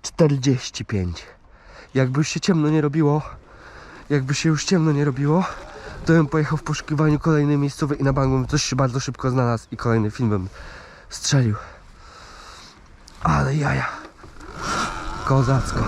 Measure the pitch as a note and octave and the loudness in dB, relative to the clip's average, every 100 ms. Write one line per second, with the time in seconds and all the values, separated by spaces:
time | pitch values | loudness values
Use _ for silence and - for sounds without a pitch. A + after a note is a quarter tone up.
0 | - - D#3+ C#3+ C3 B2+ - - A2 G#2+ | -12 2 2 4 2 0 -2 -10 -4 -4
1 | F2 E2 - - - - - - - C3 | -2 -6 -12 -20 -20 -20 -20 -20 -4 0
2 | B2+ C3 D#3 E3 - E3 D3+ D#3 D3 D3+ | 2 2 0 0 2 2 4 2 2 2
3 | D3 D3 - - - - - - - - | 4 2 -2 -16 -20 -20 -20 -20 -20 -20
4 | - C#3+ C3 C#3+ E3 D3+ - F#3+ D#3 C#3+ | -2 -2 0 0 0 0 2 2 4 2
5 | C#3+ C3 C#3+ E3 F3+ - - - - - | 0 0 2 2 0 -6 -16 -16 -16 -8
6 | - E3 D3 D#3+ D3+ D#3 - D3+ - D3 | 4 4 4 0 0 -2 -4 -6 -4 0
7 | D#3 D3 E3 D3+ D3 D3 C#3+ - D3 D3 | 2 2 2 2 4 2 0 -2 -4 0
8 | C#3 C3+ C3+ C3 B2 D3 - C3 C3+ B2 | 2 2 2 2 2 0 0 0 0 0
9 | - A#2+ C3 B2+ B2 A#2 - A2+ A#2+ A2+ | -6 -4 -2 2 2 0 -6 -6 0 2
10 | G#2+ - A#2+ G#2 F#2 - - - - - | 0 0 0 0 -4 -12 -18 -18 -20 -20
11 | - - - C#3+ A#2+ G#2 - - - - | -18 -10 0 2 2 -2 -8 -20 -20 -20
12 | - - - - - - - - - - | -20 -20 -20 -20 -20 -20 -20 -20 -20 -20
13 | - - - D2 C#2 D3+ C#2+ C2+ B1+ - | -20 -16 -6 -2 -2 -2 -2 -2 -6 -10
14 | - - - - - - - - - - | -18 -20 -20 -18 -18 -12 -6 -4 -4 -6
15 | - - - C3+ B2+ C3+ - - | -10 -6 0 2 4 2 0 -2